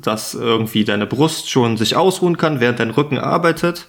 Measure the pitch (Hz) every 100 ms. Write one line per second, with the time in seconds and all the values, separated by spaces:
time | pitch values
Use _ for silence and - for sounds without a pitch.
0 | - 107 - - 117 113 110 110 104 104
1 | 104 117 160 - - 135 117 110 110 127
2 | 185 185 180 165 160 143 120 120 113 110
3 | 143 123 - 165 170 165 170 170